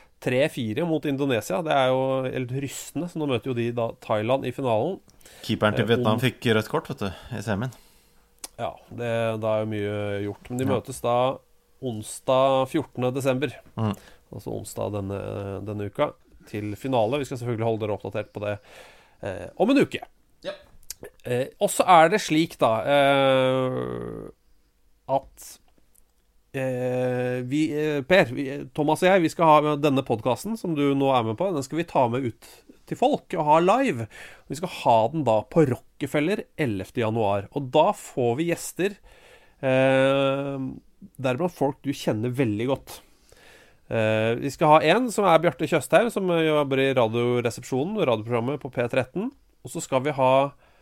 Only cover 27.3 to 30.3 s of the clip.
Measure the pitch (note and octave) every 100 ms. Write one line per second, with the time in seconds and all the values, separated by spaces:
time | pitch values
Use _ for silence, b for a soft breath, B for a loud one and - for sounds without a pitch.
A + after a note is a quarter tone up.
27.3 | B2+ B2 D3 D#3 D3 D#3 D3 C3 F3+ C3+
28.3 | C3 C3+ C#3+ C3+ - D3+ D3+ F#3 F#3+ D#3+
29.3 | - E3 D3+ D3+ D3 D3+ C3+ C3 A2+ C3